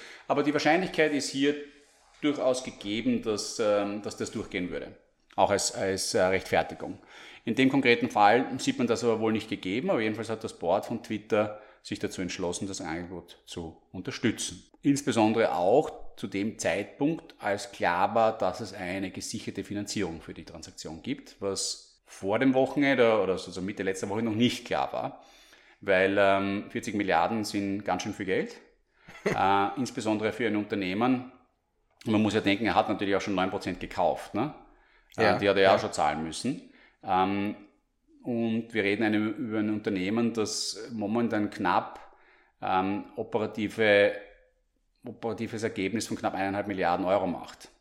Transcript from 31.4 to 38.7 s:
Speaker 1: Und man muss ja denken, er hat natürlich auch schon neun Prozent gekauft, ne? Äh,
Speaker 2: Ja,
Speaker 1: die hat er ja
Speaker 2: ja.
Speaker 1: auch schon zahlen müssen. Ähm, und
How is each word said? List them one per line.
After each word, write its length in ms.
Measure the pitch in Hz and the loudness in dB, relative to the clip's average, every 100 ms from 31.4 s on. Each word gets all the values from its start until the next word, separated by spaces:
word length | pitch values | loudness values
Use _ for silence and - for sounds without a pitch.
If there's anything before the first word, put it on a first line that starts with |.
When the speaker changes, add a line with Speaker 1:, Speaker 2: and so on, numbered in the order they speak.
| _ _ _ _ _ - 113 | _ _ _ _ _ -8 0
Speaker 1:
Und 60 | |
man 100 | 107 | 2
muss 120 | 107 | 2
ja 80 | 104 | 2
denken, 240 | 98 101 107 | 2 2 2
er 100 | 95 | 2
hat 140 | 107 | 2
natürlich 260 | 95 98 95 | 0 0 0
auch 60 | |
schon 140 | - 92 | 0 0
neun 140 | 95 | 0
Prozent 300 | 98 98 90 | -2 -6 -8
gekauft, 540 | 85 - 85 65 - | -6 0 0 0 -4
ne? 200 | 104 147 - - _ _ _ _ - | -4 -4 -6 -20 _ _ _ _ 0
Äh, 60 | |
Speaker 2:
Ja, 140 | 107 104 | 2 4
Speaker 1:
die 120 | 101 | 4
hat 80 | 98 | 6
er 60 | |
ja 60 | 95 | 8
Speaker 2:
ja. 60 | 101 | 6
Speaker 1:
auch 40 | |
schon 140 | 107 | 2
zahlen 300 | - 76 78 | 0 0 0
müssen. 480 | 80 - 120 160 - - _ _ | -4 -6 -6 -6 -10 -20 _ _
Ähm, 520 | 98 92 95 101 104 - - _ _ _ _ _ | -2 2 2 0 -4 -6 -14 _ _ _ _ _
und 500 | - 117 117 113 117 | -4 0 0 0 -2